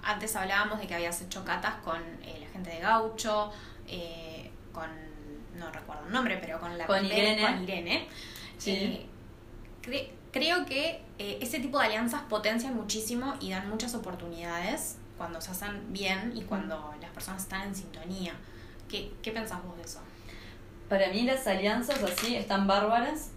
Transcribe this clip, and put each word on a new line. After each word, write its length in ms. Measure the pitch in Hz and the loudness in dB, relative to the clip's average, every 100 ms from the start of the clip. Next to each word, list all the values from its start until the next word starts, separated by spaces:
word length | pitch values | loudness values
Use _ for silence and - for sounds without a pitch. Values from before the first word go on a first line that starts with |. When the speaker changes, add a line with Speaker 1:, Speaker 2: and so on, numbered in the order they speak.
Speaker 1:
antes 320 | 202 196 220 214 | 0 0 0 -2
hablábamos 440 | 190 196 214 214 | 2 4 4 2
de 80 | 190 | -2
que 80 | 170 | 0
habías 260 | 170 175 | 0 -2
hecho 240 | - 196 185 | -4 -6 0
catas 300 | - 202 - | 0 0 -2
con, 140 | - 165 165 165 | -2 -2 -4 -10
eh, 140 | - 160 | -10 -10
la 60 | - | -10
gente 220 | 190 180 | -8 -6
de 80 | 165 | -2
Gaucho, 720 | 185 233 220 - 226 214 208 - - - - | 6 6 6 0 2 4 2 -2 -12 -12 -8
eh, 640 | 180 170 165 165 160 - - - | -6 -6 -8 -10 -10 -10 -12 -10
con, 160 | 165 160 156 156 147 147 143 - 175 | -8 -8 -8 -12 -12 -10 -10 -10 -8
no 160 | 165 | -8
recuerdo 360 | 156 - 151 156 | -8 -8 -8 0
el 60 | |
nombre, 240 | 226 240 185 | 2 2 0
pero 180 | - - | -2 -4
con 160 | 170 175 | -4 -4
la 80 | 165 | 4
Speaker 2:
Con 100 | 196 | 6
Speaker 1:
primera, 200 | 196 214 214 | 6 6 6
Speaker 2:
Irene. 120 | 214 214 | 8 6
Speaker 1:
con 100 | - | 4
Irene. 440 | 185 185 170 277 - - - - - - | 0 -2 2 0 0 -10 -10 -10 -12 -6
Speaker 2:
Sí. 140 | - | 0
Speaker 1:
Eh, 320 | 190 196 - - - - - - - - - | 2 2 0 -6 -12 -14 -16 -14 -14 -12 -12
cre-, 260 | - 269 - - - | -4 -4 -4 -10 -4
creo 340 | 262 311 349 285 | 2 4 4 2
que, 360 | 269 311 330 - - | 2 0 -2 -10 -8
eh, 200 | 202 - | -6 -4
ese 180 | 247 311 | -2 -2
tipo 200 | 254 269 | 2 4
de 60 | 233 | 4
alianzas 360 | 214 240 285 - | 6 2 0 0
potencian 460 | 214 208 226 262 240 | 2 4 2 2 -2
muchísimo 580 | 202 214 214 240 262 - | 0 0 0 0 0 -2
y 100 | 185 | -2
dan 180 | 190 196 | -2 -2
muchas 260 | 220 240 233 | -2 -2 -2
oportunidades 1000 | 190 180 175 170 170 170 185 302 - - - - | -4 -6 -6 -6 -4 -2 0 0 -2 -6 -12 -8
cuando 240 | 170 165 | -6 -6
se 80 | 175 | -6
hacen 400 | 185 202 202 - | -4 -4 -4 -4
bien 400 | 196 196 190 233 233 | 0 2 2 2 -4
y 60 | |
cuando 500 | 185 202 160 160 151 151 | -2 -2 -2 -4 -6 -10
las 80 | 175 | -12
personas 320 | - - 190 | -8 -8 -6
están 200 | - 190 | -4 -4
en 120 | 196 190 | -4 -4
sintonía. 580 | 190 - 165 190 175 147 - - - - - | -6 -8 -6 -4 -4 -6 -12 -14 -14 -14 -6
¿Qué, 240 | 202 - - | -6 -6 -6
qué 80 | - | -4
pensás 320 | 220 214 180 | -4 -4 -6
vos 120 | 180 175 | -8 -10
de 60 | |
eso? 160 | 165 - - - - - - - - - - | -10 -12 -12 -14 -12 -12 -12 -14 -14 -14 2
Speaker 2:
Para 200 | 196 190 | 6 6
mí 140 | 190 | 6
las 240 | 247 262 220 | 4 4 4
alianzas 560 | 190 202 226 240 269 | 4 6 4 4 2
así 320 | 196 180 226 240 | 2 2 2 0
están 320 | 208 196 196 | 2 4 8
bárbaras. 640 | 196 214 233 262 311 - | 8 8 6 4 0 -4